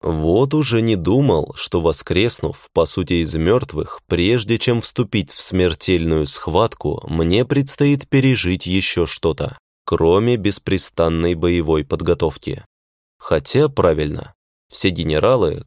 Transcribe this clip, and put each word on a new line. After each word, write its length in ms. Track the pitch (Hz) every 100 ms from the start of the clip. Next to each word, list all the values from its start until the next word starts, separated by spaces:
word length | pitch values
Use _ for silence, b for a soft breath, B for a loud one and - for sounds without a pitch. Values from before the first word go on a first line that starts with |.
Вот 540 | - 80 78 95 139
уже 260 | 151 139 117
не 140 | 113
думал, 600 | 104 82 117 143 85 - -
что, 240 | - 90
воскреснув, 880 | 82 76 - 85 80 - 78 - -
по 140 | - 80
сути, 280 | - 85
из 200 | 87 80
мёртвых, 680 | 78 80 120 127 78 - - _
прежде 500 | 87 90 120 104 113
чем 220 | - 117
вступить 520 | - - 117 110 82
в 80 | -
смертельную 840 | - 92 90 80 - 90 82 78 73
схватку, 760 | - - 82 113 - 76 - -
мне 360 | 80 82 95
предстоит 640 | 123 139 139 - 143 143 -
пережить 580 | 139 135 123 90 92 -
ещё 400 | 95 - - 82
что-то, 520 | - 85 76 71 - _ _
кроме 520 | - 82 80 92 117 123
беспрестанной 1000 | 95 98 - 92 - - 82 82 85
боевой 500 | 87 87 87 78 78
подготовки. 800 | 71 80 82 85 80 - - - - _ _ _ _ _
Хотя, 500 | - 80 69 127 147
правильно, 680 | 139 90 78 76 78 - _ _ _ _
все 200 | - 95
генералы, 760 | 85 80 76 90 127 87 82